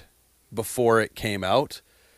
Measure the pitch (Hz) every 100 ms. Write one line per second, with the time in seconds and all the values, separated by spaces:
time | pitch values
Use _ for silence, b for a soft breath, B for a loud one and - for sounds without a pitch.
0 | - _ _ _ _ 101 110 - 117 113
1 | 107 - 110 101 92 113 147 - _ _
2 | _